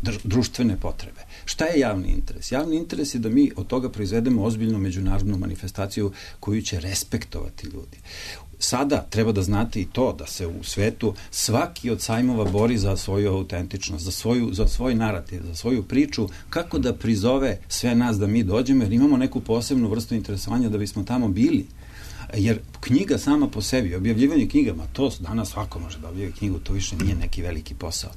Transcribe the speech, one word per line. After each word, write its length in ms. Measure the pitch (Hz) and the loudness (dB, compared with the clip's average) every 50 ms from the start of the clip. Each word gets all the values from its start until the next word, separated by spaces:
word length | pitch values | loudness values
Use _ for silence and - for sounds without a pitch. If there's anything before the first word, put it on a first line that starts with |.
| - | 2
drž-, 160 | 113 107 101 - | 0 -2 -2 -2
društvene 520 | 107 95 123 117 - - - 123 113 98 | 0 2 2 2 2 0 2 2 2 2
potrebe. 440 | 95 - 90 - - - - - - - - - - - | 2 -2 -2 -4 -4 -6 -10 -12 -14 -16 -16 -16 -14 -10
Šta 200 | - - - 160 | -8 -4 -2 0
je 160 | 160 175 151 | 2 4 4
javni 280 | 131 117 104 95 90 90 | 4 4 2 0 2 2
interes? 440 | - - - - - - - - 120 | 2 2 2 -2 -2 -6 -6 -2 -2
Javni 240 | 131 156 170 156 | -2 0 0 0
interes 380 | 160 170 - - 160 151 143 - | -2 -2 -2 -4 -4 -4 -4 -2
je 40 | 123 | -2
da 100 | 113 110 | 0 2
mi 220 | 113 135 147 131 - | 6 6 6 4 4
od 100 | - 95 | -2 -6
toga 220 | - 123 131 127 117 | -2 -2 -2 -2 -2
proizvedemo 560 | 104 104 104 92 101 117 113 131 127 110 98 | -4 -4 -4 0 0 2 2 4 4 4 2
ozbiljnu 340 | 117 113 107 113 113 110 101 | 2 0 0 0 0 0 0
međunarodnu 600 | 98 95 90 92 95 92 95 98 95 101 101 92 | 0 -2 -2 0 2 2 4 4 4 2 0 0
manifestaciju 760 | 92 92 90 - - 98 - - 101 101 - - 104 101 98 - - - - - | -2 -4 -4 -6 -8 -8 -6 -4 -6 -4 -2 0 -2 -2 -2 -6 -14 -16 -14 -10
koju 220 | - - 104 113 110 | -4 -2 0 0 0
će 180 | - - 92 | -2 -4 -4
respektovati 840 | 78 98 98 - - - - - - - - 85 78 80 - - - | -4 -4 -4 -4 -4 -2 -4 -6 -4 -4 -6 -6 -6 -6 -8 -10 -12
ljudi. 320 | 73 71 67 - - - - - - - - - - - - - - - - | -12 -12 -12 -14 -14 -16 -18 -18 -18 -16 -14 -12 -14 -14 -14 -16 -16 -8 -4
Sada 480 | - - - 123 143 143 139 - - - | -4 -2 0 0 2 2 2 0 0 -2
treba 220 | - 107 113 113 107 | 0 0 2 2 2
da 100 | 98 92 | 2 2
znate 380 | 90 104 101 117 117 - 110 | 2 2 2 2 0 0 -2
i 40 | 92 | -4
to 280 | - - 123 127 120 - | -4 0 0 0 0 0
da 140 | - 73 | -4 -8
se 200 | - - - 90 | -10 -8 -6 -6
u 180 | 85 85 - 80 | -6 -6 -8 -8
svetu 500 | - - - 101 113 113 - - 107 98 - - - | -6 -2 0 0 0 0 0 -2 -2 -2 -2 -10 -10
svaki 600 | - - - - 107 147 165 175 175 - - 123 | -6 -4 -2 2 2 2 2 0 -4 -6 -4 -2
od 100 | 113 98 | -2 -2
sajmova 440 | - - 113 113 123 127 123 113 107 | -2 -2 0 2 2 2 2 2 0
bori 340 | 95 95 104 107 117 123 110 | 2 2 4 4 4 4 4
za 180 | 98 98 98 | 2 2 2
svoju 360 | 92 - - 98 101 104 101 95 | 0 0 0 0 2 2 2 2
autentičnost, 720 | 95 90 - 95 87 90 95 - 101 - - - 82 85 | 0 -2 -2 -4 -6 -6 -4 -6 -6 -6 -6 -6 -6 -6
za 60 | 95 | -6
svoju, 440 | 92 - - 113 120 123 120 113 95 | -6 -4 0 0 2 2 2 0 0
za 140 | 95 110 - | 4 4 4
svoj 260 | - - 120 131 120 | 4 4 0 2 2
narativ, 480 | 110 113 107 101 87 - - 92 90 85 | 2 2 0 -2 -2 -6 -8 -8 -8 -8
za 80 | 85 82 | -8 -8
svoju 280 | - - 117 131 117 98 | -6 -2 0 0 0 0
priču, 460 | - - 131 151 151 - - 110 95 - - - - | 0 2 2 2 2 2 -2 -4 -4 -4 -10 -12 -6
kako 280 | - 165 170 170 - 156 | -4 -4 -4 -2 -2 0
da 160 | 127 123 110 | 0 0 0
prizove 640 | - - 110 113 101 92 120 127 135 135 127 98 - - - | 0 2 2 2 4 4 4 4 4 2 0 -2 -2 -6 -8
sve 260 | - - - 120 120 | -6 -2 0 2 4
nas 240 | 117 123 123 110 95 | 4 4 4 2 2
da 80 | 104 | 2
mi 160 | 101 104 117 113 | 2 2 2 2
dođemo, 420 | 92 95 117 131 123 135 135 117 | 2 2 2 4 4 4 4 4
jer 80 | 95 113 | 4 4
imamo 240 | 117 139 147 143 | 6 6 6 6
neku 240 | 123 131 131 - 123 | 6 4 2 0 -2
posebnu 480 | 107 - 110 117 117 - 143 131 117 104 | -2 0 0 0 0 2 2 2 2 2
vrstu 260 | 104 117 113 - 120 | 2 0 -2 -2 -2
interesovanja 540 | 113 98 - 104 95 - 101 110 123 123 113 | -4 -2 -2 -4 -4 -4 -2 0 2 2 2
da 100 | 107 104 | 2 0
bismo 260 | 104 101 - 107 95 | -2 -2 -2 -4 -4
tamo 240 | - 120 127 120 107 | -2 0 2 2 2
bili. 380 | 92 101 120 160 160 - - - - - - - - - - - - - - - - | 4 4 4 6 6 4 0 0 -10 -18 -18 -18 -16 -16 -14 -14 -12 -12 -10 -6 -2
Jer 240 | 110 98 113 110 107 - - - - | 2 2 2 2 0 -2 -12 -14 -10
knjiga 380 | - - 120 147 196 - 143 - | -2 2 4 4 4 4 0 0
sama 300 | - 143 143 151 143 - | 2 4 4 4 4 2
po 140 | - 107 101 | 0 -2 -2
sebi, 320 | - - 131 117 87 85 | 0 0 0 0 0 -2
objavljivanje 540 | 92 92 113 113 104 127 143 165 151 113 95 | 0 0 2 2 4 4 4 6 4 2 4
knjiga, 260 | - 147 147 143 127 | 4 4 4 4 0
ma 120 | 120 117 - - | -2 -6 -8 -2
to 180 | - 139 135 - - | 0 0 0 0 -4
danas 300 | 87 - 113 113 104 - | -6 -4 -2 -2 -2 -2
svako 280 | - 104 107 98 - 101 | -4 -6 -6 -6 -6 -10
može 200 | 85 82 85 80 | -10 -10 -10 -12
da 100 | 78 80 | -10 -10
objavlja 280 | 82 92 98 90 82 | -8 -6 -6 -6 -6
knjigu, 220 | - 104 101 92 82 | -4 -2 -2 -2 -2
to 140 | - - 95 | -2 -2 0
više 240 | 98 98 - - | 0 0 -2 -2
nije 180 | 82 95 98 95 | 0 0 0 2
neki 280 | 87 85 - - - 87 | 0 0 0 0 0 -2
veliki 320 | 87 82 80 78 - 76 | -2 -4 -4 -6 -8 -10
posao, 360 | - - 80 85 - - - - | -8 -8 -6 -6 -6 -6 -8 -10